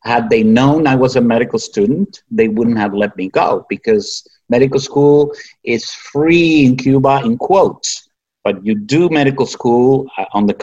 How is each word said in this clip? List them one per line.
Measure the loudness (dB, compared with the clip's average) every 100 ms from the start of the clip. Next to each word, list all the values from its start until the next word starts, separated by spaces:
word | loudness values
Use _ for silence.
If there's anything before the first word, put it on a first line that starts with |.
had | -4 -2 0
they | 2
known | 4 4 4 2 0
I |
was | 0 0 2
a |
medical | 2 0 0 -4
student, | -6 -2 -2 0 -4 -8 -8
they | -2 0
wouldn't | 0 -2 -2
have | -2
let | -2 -4 -4
me | -6
go, | -2 -2 -2 -6
because | -8 -2 -2 -2 -12 -16 _ -2
medical | 0 0 -2
school | -4 0 4 4 2 -4 -18 _
is | -6 -6 -6
free | -16 -10 -2 2 2 2 4
in | 2 2
Cuba, | 0 2 2 0
in | -2 -4
quotes. | 0 2 2 -2 -10 -10 _ _ _ _ -6
But | -4 -4
you | -4 -2 0
do | 2 2
medical | 0 0 -4 -4
school, | 0 2 2 2 -2 -10
uh, | -6 -2
on | -2
the | -2